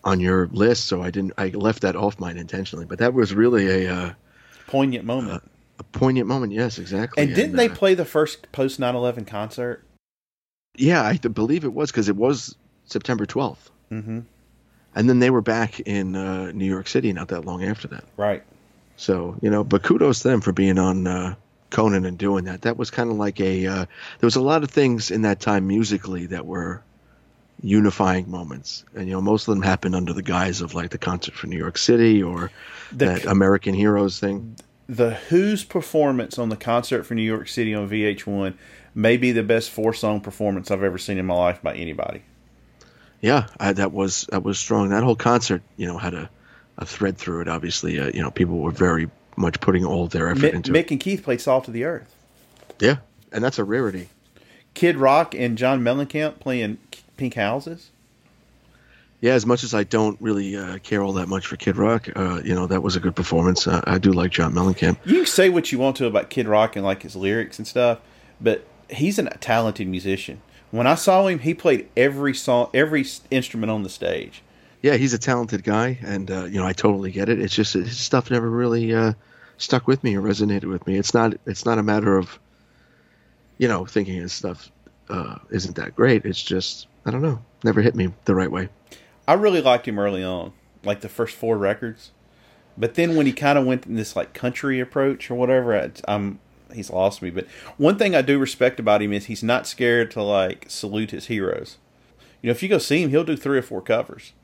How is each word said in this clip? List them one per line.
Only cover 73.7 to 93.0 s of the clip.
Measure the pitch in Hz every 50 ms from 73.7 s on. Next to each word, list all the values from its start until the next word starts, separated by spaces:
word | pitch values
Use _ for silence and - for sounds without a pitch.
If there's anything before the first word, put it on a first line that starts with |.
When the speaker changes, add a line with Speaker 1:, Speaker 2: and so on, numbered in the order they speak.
Speaker 2:
on | 110 107 101
the | 92
stage. | - - - 87 87 78 - - - - _ _ _ _ _ _ _ _
Speaker 1:
Yeah, | - 139 147
he's | 120 131 135 120
a | 117
talented | - - 127 123 120 107 110 98 92
guy, | - 104 107 113 123 127 127
and, | 113 101 101 98 98 92
uh, | 95 95 90
you | 90 98 98
know, | 92
I | 95 95
totally | - - 107 101 98 98 95
get | 90 98 98 107
it. | 117 98
It's | 98 95 -
just | - 107 - -
that | 98 90 117
his | 120 -
stuff | - - - 131 123 -
never | 127 120 113 117
really, | 113 120 123 120 117 117 113 113 113
uh, | 113 113 113 107 - _ _ - - - - _ _
stuck | - - - 127 - -
with | 135 139 -
me | 123 101
or | 98
resonated | 98 107 101 101 107 104 101 98 -
with | - 95 87 -
me. | - 95 98
It's | 101 - -
not, | 120 113 113 - - _ -
it's | 98 - -
not | 117 117 110
a | 104
matter | 107 104 107 104 104 98
of, | 95 90 - - - _ _ _ _ _ _ _ _ _ _ _ _ _ _ _ _ _ _ _ _ _ _ _ _
you | 127 120
know, | 110 87 92
thinking | - - 107 101 95 95
his | 92 87 90
stuff, | - - - 95 87 - - - _ _ _ - _ _ _ _
uh, | 101 92 82 - - - - -
isn't | - 107 82 - - -
that | - - -
great. | - 107 131 123 110 -
It's | 104 92 - -
just, | - 95 92 90 - - - - _ _ _ _ -
I |
don't | 113 127 147
know, | 160 135 113 - _ _ _ -
never | 113 107 107
hit | 104 117 117
me | 117 95 90 90 - _
the | - 98
right | 92 92 -
way. | - 92 95 101 - _ _ _ - - - _ _ _ _ -
Speaker 2:
I | 156
really | 190 208 208 185 170
liked | 135 131 123 120 - -
him | 107 101
early | 101 101 98 92 92
on, | 92 92 87 85 92 - _ _ _ _ _ -
like, | 101 104 101
the | - 107
first | - - 117 110 -
four | - - 113 113 104
records. | 101 98 107 - - 117 110 - - - _ _ _ _ _ _ _ _ _ _ _ _ _ -
But | 107 113 -
then | -